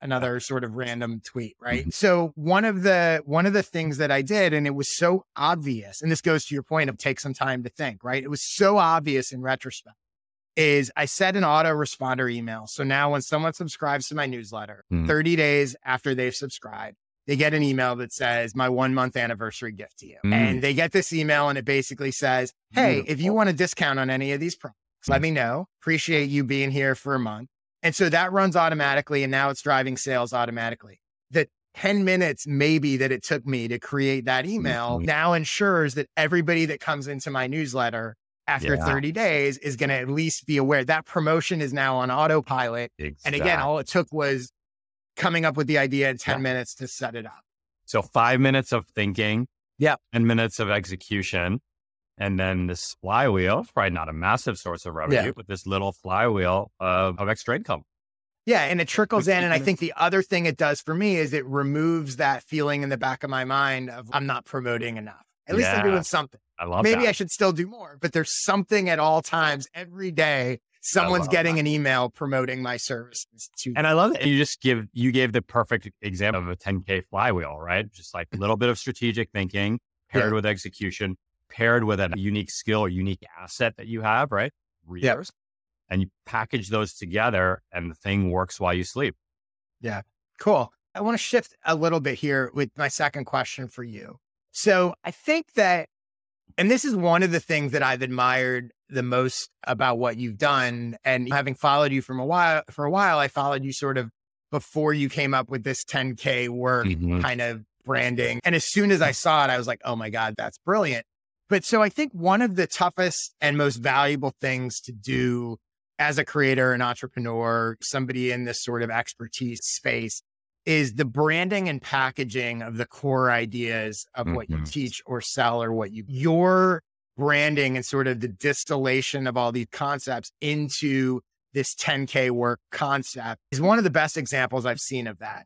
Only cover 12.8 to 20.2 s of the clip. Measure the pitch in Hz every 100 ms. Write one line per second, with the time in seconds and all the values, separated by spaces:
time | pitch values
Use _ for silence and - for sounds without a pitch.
12.8 | 135 139 143 143 - 151 160 - 165 -
13.8 | 147 143 - 151 139 123 104 110 104 104
14.8 | - 87 160 151 165 165 147 143 139 123
15.8 | 131 127 143 127 123 - 139 - 113 107
16.8 | 107 - _ _ - 139 151 156 143 131
17.8 | 127 123 120 - 123 120 117 127 127 127
18.8 | 131 131 127 127 117 110 110 - 117 101
19.8 | - - - -